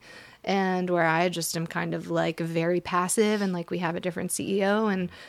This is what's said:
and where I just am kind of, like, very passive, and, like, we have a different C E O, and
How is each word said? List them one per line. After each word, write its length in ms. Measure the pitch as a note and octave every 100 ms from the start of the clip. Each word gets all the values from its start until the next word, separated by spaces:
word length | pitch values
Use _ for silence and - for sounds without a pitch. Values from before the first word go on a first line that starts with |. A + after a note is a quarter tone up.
| - - - -
and 460 | - G3 F#3+ F#3 F#3
where 160 | F3 E3
I 240 | D#3+ F3+
just 260 | E3+ D#3+ E3+
am 120 | E3
kind 260 | F3 E3+
of, 160 | E3 F3
like, 300 | E3 E3 E3
very 400 | E3 E3 E3+ F3+
passive, 640 | - F3+ F3+ - G#3+ G#3+
and, 120 | G3
like, 160 | F3 E3+
we 80 | F3
have 160 | E3+ E3+
a 40 |
different 320 | F3+ F3 F#3
C 280 | - F#3+ G3
E 60 | G3
O, 220 | G#3 A3
and 240 | F#3+ F3+ -